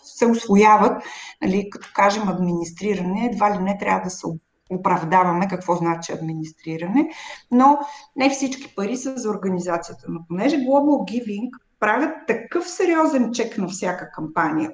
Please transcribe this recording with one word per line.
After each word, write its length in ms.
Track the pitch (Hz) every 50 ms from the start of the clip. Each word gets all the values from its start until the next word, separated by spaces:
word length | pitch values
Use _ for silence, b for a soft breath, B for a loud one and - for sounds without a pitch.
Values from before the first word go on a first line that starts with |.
се 240 | - - - - 240
усвояват, 760 | 233 233 226 - - 202 202 214 214 214 196 202 254 262 - B B B B B B B B
нали, 280 | - 190 185 202 196 -
като 180 | - - - - -
кажем 340 | - 202 202 202 220 208 185
администриране, 960 | 175 180 180 175 170 170 170 165 - - 190 214 196 180 180 180 190 220 240 240
едва 220 | 202 190 208 208 196
ли 80 | 180
не 160 | 185 196 196 196
трябва 220 | - 202 185 185 185
да 60 | 180
се 160 | - - - 165 160 160 _ _ _ _ _ -
оправдаваме 760 | 185 180 185 190 180 - 165 156 185 185 185 180 170 175 196 190
какво 280 | 180 175 - 170 175
значи 360 | 165 165 170 165 165 - -
администриране, 1000 | 156 160 160 160 160 160 156 156 - _ - 160 160 160 175 180 220 285 320 320 B B B B B B B B
но 280 | 240 247 262 285 294 285 B B B B B B B
не 140 | - 262 269
всички 440 | 269 - 277 247 - - - - _
пари 220 | 202 196 208 254
са 200 | - - 269 262
за 140 | 247 214 214
организацията. 760 | 202 180 190 190 185 175 175 180 170 170 - - - - - -
Но 120 | 170 165 - -
понеже 280 | 170 185 220 294 330
Global 540 | 277 247 254 277 285 285 302 285 226 185 185
Giving 400 | 214 247 233 208 202 202 247 - - - _ _ _ -
правят 340 | 214 208 220 254 311 - - - -
такъв 420 | - - 226 - - - 349 339 -
сериозен 640 | - - 370 349 330 320 311 285 277 254 226 -
чек 260 | - - 220 - - 208
на 100 | 185 175
всяка 420 | - - 196 180 180 - - -
кампания, 600 | - 175 160 156 - 175 160 151 156 156 156 -